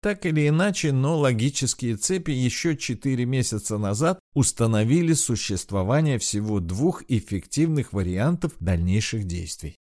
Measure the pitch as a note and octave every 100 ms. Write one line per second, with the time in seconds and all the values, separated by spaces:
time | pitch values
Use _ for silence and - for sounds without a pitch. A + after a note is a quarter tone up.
0 | G#3 G3+ F3+ D#3 D3 D3+ G3+ F#3+ D#3+ C3+
1 | C3+ D#3+ C#3 A#2 B2 - C3 - A#2+ G#2+
2 | - F#3 D#3+ C3 B2 - E3+ D3 - A2+
3 | C#3 C3 B2 C3 A#2+ G#2+ - G#2 G#2 G#2
4 | D#3+ F3+ _ - C3+ - A#2 A2 A2 D#3
5 | E3+ D#3+ - A#2 - G2 - G2 F#2+ C#3
6 | D#3+ B2 - G#2 G#2+ G#2 E2+ F#2 D#3 F3
7 | - A#2 - G2+ - - E3 D3+ A#2+ G2+
8 | F2+ F2+ B2+ F3 E3+ - E2+ F2 E2+ G2+
9 | A2 A2+ G2 E2+ E2 - D2+ -